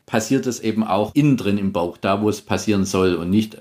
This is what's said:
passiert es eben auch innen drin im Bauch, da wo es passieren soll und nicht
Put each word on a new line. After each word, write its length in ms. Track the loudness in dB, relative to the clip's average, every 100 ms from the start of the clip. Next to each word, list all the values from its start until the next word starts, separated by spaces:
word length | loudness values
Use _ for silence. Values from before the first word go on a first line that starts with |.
| -4
passiert 400 | -4 0 -2 -2
es 120 | -4
eben 240 | -2 -2
auch 320 | 0 0 0 2
innen 220 | 2 2
drin 200 | 0 -2
im 140 | -2
Bauch, 240 | -2 -4 -2
da 260 | -2 0
wo 60 | 0
es 140 | -2
passieren 420 | -2 -2 0 0
soll 320 | 0 2 2 0
und 140 | 0
nicht 280 | 0 0 -6